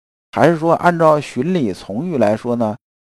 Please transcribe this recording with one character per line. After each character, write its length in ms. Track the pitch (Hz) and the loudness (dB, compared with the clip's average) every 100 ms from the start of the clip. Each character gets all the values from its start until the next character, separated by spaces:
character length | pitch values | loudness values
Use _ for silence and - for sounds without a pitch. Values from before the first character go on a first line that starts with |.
| _ _ _ | _ _ _
还 160 | 98 143 | 2 2
是 80 | 165 | 2
说 160 | 165 160 | 0 2
按 220 | 175 165 | 2 4
照 220 | 160 151 | 4 2
循 320 | - 123 156 | -2 -4 -2
理 180 | 185 113 | -2 -2
从 360 | 87 - 104 180 | -4 -8 -8 -4
欲 100 | 143 | 0
来 180 | 104 | 0
说 220 | 110 120 120 | 0 -4 -2
呢， 180 | 107 107 _ _ _ | -4 -6 _ _ _